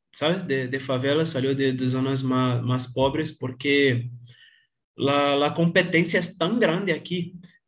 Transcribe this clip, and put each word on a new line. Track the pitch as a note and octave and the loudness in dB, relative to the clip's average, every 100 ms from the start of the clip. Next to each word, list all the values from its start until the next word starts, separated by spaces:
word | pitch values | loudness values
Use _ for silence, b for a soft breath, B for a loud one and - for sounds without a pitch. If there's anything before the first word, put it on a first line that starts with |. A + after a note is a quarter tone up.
| _ | _
¿sabes? | - D3+ F#3 F3 | -4 -2 0 -2
De, | C3+ B2+ | -4 -2
de | C3+ | -6
favelas, | C3+ B2+ C#3 D3 D#3+ | -4 -2 0 0 0
salió | C3 C3+ C3+ | 0 -2 0
de, | C3+ | 0
de | B2+ B2+ | 0 0
zonas | B2+ C3 C3+ | 0 0 0
más, | C3+ B2+ B2+ A#2+ | 0 2 2 0
más | A#2+ B2+ B2 | 0 -2 -2
pobres, | C3 C3+ D3 D#3 - | 0 0 0 -4 -6
porque | C3 B2+ C#3+ C#3+ C#3 A#2+ A#2+ - b b b b b _ _ - | -8 -4 0 4 4 2 -4 -10 b b b b b _ _ -4
la, | C#3 C#3+ C#3+ C#3 | 0 2 2 2
la | D3 | 0
competencia | E3 E3+ F#3 F3+ E3 E3+ - | 2 2 2 2 2 2 0
es | E3+ - | -2 -2
tan | E3+ A#3 | -2 2
grande | G3+ F3 G3 | 2 2 -2
aquí | D3+ - F3+ F3 - B B | -4 -4 -6 -6 -12 B B